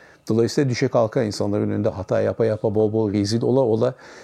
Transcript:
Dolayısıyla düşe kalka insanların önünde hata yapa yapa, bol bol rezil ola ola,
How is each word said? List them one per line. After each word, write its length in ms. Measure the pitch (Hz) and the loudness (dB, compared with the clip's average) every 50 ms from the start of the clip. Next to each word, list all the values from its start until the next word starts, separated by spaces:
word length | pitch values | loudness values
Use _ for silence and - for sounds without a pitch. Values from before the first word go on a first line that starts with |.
| - - - _ - - | -20 -20 -20 _ -4 0
Dolayısıyla 400 | 110 113 117 107 - 156 143 131 | 2 2 2 2 2 0 0 0
düşe 180 | 120 - 139 | 0 -2 -2
kalka 360 | 123 - 120 113 107 - - 113 | 0 2 2 0 0 0 -2 -2
insanların 460 | 104 101 - 104 101 101 107 107 104 | -2 -2 -4 -2 -2 -2 -2 -2 -2
önünde 200 | 104 104 104 110 | -2 -2 -2 -2
hata 320 | - 98 90 - 117 107 | -4 -4 -4 -2 -2 0
yapa 240 | 104 107 98 - 113 | 0 0 0 0 0
yapa, 300 | 110 107 - - 110 101 | 0 0 0 -2 0 2
bol 180 | 110 110 104 110 | 2 2 2 2
bol 200 | 110 110 101 98 | 0 0 0 0
rezil 280 | 104 101 98 113 117 | 0 0 0 0 0
ola 180 | 120 120 123 135 | 0 2 2 2
ola, 360 | 131 110 113 110 123 127 - - - - - - | 2 2 2 2 0 0 -2 -6 -14 -20 -20 -20